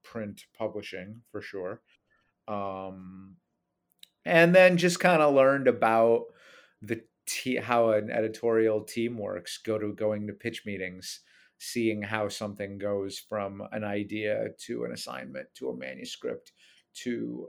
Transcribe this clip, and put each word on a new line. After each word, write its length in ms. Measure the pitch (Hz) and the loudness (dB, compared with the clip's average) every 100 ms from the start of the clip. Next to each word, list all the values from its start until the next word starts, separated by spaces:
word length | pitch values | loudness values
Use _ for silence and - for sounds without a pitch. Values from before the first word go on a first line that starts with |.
print 440 | - 113 104 101 - - | -14 -10 -10 -12 -18 -8
publishing 640 | 110 104 104 95 92 117 _ | -6 -6 -10 -12 -12 -16 _
for 80 | 104 | -14
sure. 440 | - 98 90 117 _ _ _ _ _ _ - | -10 -8 -8 -10 _ _ _ _ _ _ -8
Um, 880 | 101 98 95 95 95 92 95 95 90 _ _ _ _ _ _ - _ 170 | -6 -6 -8 -10 -12 -16 -18 -20 -20 _ _ _ _ _ _ -20 _ 2
and 280 | 170 170 | 6 8
then 240 | 185 185 175 | 10 8 8
just 220 | 175 175 | 2 4
kinda 280 | 180 165 147 | 4 6 6
learned 380 | 139 135 139 131 | 8 6 6 4
about 580 | - 113 113 113 117 - - - - _ _ | 4 4 6 6 4 0 -18 -20 -20 _ _
the 220 | 107 113 - _ - | -8 -8 -8 _ -8
te-, 300 | - 131 123 | -6 -2 -2
how 340 | 107 120 113 | 2 4 4
an 180 | 107 107 | 4 2
editorial 760 | 117 110 110 117 113 110 107 | -2 -2 -2 2 4 4 2
team 340 | 107 120 117 117 | -2 -4 -4 -4
works, 400 | 101 92 87 - | -6 -8 -10 -12
go 180 | - 107 | -6 -4
to, 160 | 104 | -4
going 320 | 101 107 107 104 | -2 -2 -2 -4
to 80 | |
pitch 320 | 101 117 113 107 | -6 -8 -8 -10
meetings, 560 | 98 92 90 90 - _ _ _ _ | -8 -8 -10 -14 -16 _ _ _ _
seeing 420 | - 120 113 104 | -8 -2 0 -2
how 260 | 101 110 104 | -4 -2 -2
something 520 | - 107 101 101 98 | -4 -8 -6 -10 -6
goes 400 | 101 101 98 95 | -4 -4 -4 -10
from 480 | - 107 98 101 107 | -8 -6 -6 -8 -10
an 120 | 110 | -6
idea 680 | 104 101 104 107 107 107 110 - | -4 -4 -4 -4 -2 -2 -4 -8
to 260 | - 120 | -10 -6
an 80 | 120 | -6
assignment 640 | 120 - 65 65 65 - | -8 -10 -10 -12 -14 -14
to 160 | - 65 | -10 -8
a 80 | 62 | -8
manuscript 760 | 65 65 123 - - - - _ _ _ _ | -10 -12 -12 -10 -8 -8 -14 _ _ _ _
to, 560 | - 123 117 117 120 | -10 -6 -6 -6 -8